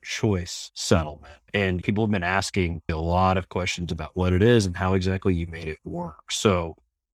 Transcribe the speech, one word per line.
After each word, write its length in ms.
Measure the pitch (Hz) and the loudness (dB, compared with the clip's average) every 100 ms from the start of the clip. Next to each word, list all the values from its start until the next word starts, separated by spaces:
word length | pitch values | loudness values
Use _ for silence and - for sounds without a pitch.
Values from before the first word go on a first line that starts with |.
Choice 680 | - - 113 95 87 - - - | -4 -2 0 0 -2 -10 -12 -10
Settlement. 580 | - 90 76 76 - - _ | 2 2 2 -8 -18 -20 _
And 300 | 104 95 90 | -2 0 0
people 240 | 101 104 110 | -2 0 0
have 60 | |
been 100 | 104 | 0
asking 640 | 85 95 - 101 87 87 - | 0 0 0 0 -2 -2 -4
a 40 | |
lot 460 | 78 82 87 92 92 | -4 0 2 4 2
of 100 | 90 | -2
questions 420 | 95 90 - 85 | -6 -4 -4 -6
about 200 | 82 76 | -6 -6
what 200 | 90 90 | -2 2
it 100 | 90 | 4
is 240 | 113 120 95 | 6 6 4
and 100 | 90 | 0
how 160 | 92 | 0
exactly 400 | 95 92 95 101 | 0 0 0 0
you 140 | 87 85 | 0 -2
made 200 | 82 80 | -8 -10
it 120 | 78 | -10
work. 480 | - 85 87 - - | -10 -10 -10 -12 -8
So 440 | - 110 90 82 - _ _ _ | 0 2 2 0 -8 _ _ _